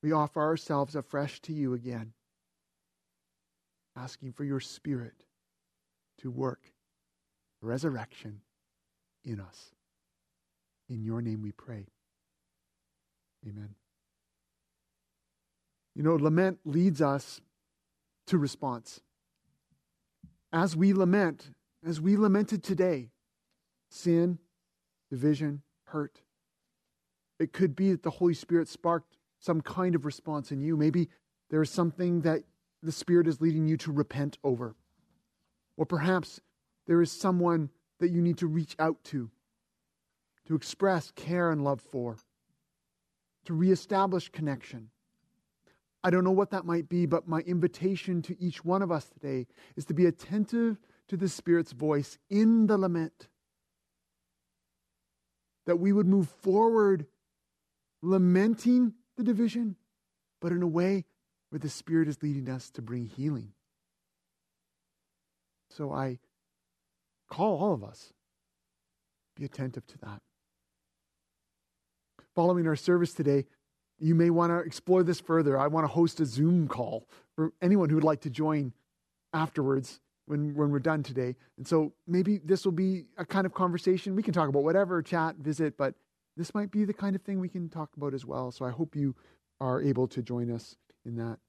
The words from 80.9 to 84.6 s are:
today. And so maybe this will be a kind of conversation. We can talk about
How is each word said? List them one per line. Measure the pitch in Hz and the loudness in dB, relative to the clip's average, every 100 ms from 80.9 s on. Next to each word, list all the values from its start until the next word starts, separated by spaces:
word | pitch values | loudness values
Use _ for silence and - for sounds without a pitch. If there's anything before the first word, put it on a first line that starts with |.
| 156 | -2
today. | 139 127 127 127 _ _ | -2 -4 -4 -6 _ _
And | 131 | 0
so | 165 151 _ - | 0 0 _ -2
maybe | 180 190 202 | 0 2 0
this | 156 185 | 0 0
will | 196 | 0
be | 165 190 190 151 - | 0 0 -2 -8 -14
a | - | -4
kind | 196 190 | -2 -2
of | |
conversation. | - 185 170 - 185 202 190 | 0 -2 0 0 0 0 -2
We | |
can | 226 | 0
talk | 175 151 | 0 2
about | 139 | 2